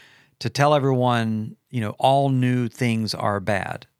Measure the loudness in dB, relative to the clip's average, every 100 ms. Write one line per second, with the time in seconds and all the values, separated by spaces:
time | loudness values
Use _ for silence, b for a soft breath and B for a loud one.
0 | B B B B -8 0 2 4 2 2
1 | 2 2 0 -4 -6 -12 _ -6 -6 0
2 | 2 2 2 2 2 0 -2 -2 -2 0
3 | -2 -4 -2 -2 -2 -4 -4 -10 -14 _